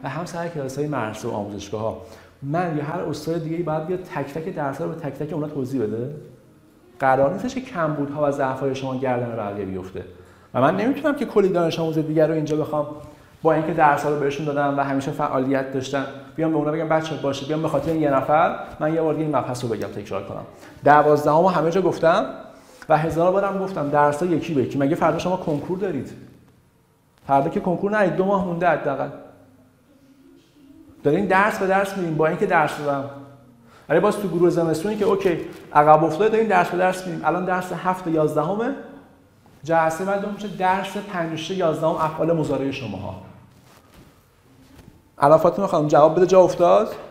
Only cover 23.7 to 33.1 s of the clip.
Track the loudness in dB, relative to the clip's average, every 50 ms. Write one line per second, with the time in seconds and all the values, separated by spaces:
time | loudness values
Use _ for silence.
23.7 | -4 -4 -4 0 2 4 4 4 2 0 0 0 0 0 0 0 0 0 0 0
24.7 | 0 0 0 0 2 2 2 0 0 0 -2 -2 -2 -2 -2 -4 -4 -4 -4 -6
25.7 | -6 -4 -4 -4 -4 -6 -8 -10 -14 -18 -20 -20 -20 -20 _ _ _ _ _ _
26.7 | _ _ _ _ _ _ _ _ _ _ _ 2 2 2 2 2 -2 -2 -2 -2
27.7 | -2 -2 -2 -2 2 2 2 2 2 0 0 2 2 0 0 -2 -4 0 2 2
28.7 | 2 2 0 -4 -2 -2 -4 -8 -8 -14 -18 -20 -20 -20 -20 _ _ _ _ _
29.7 | _ _ _ _ _ _ _ _ _ _ _ -20 -20 _ _ _ _ _ -20 -20
30.7 | -20 -20 -20 -20 -20 -2 0 0 2 2 2 2 4 4 4 2 0 -2 0 2
31.7 | 2 2 0 0 -4 -4 -4 -4 0 2 2 0 2 0 -2 2 2 2 2 2
32.7 | -2 -4 -4 -4 -2 -4 -4 -8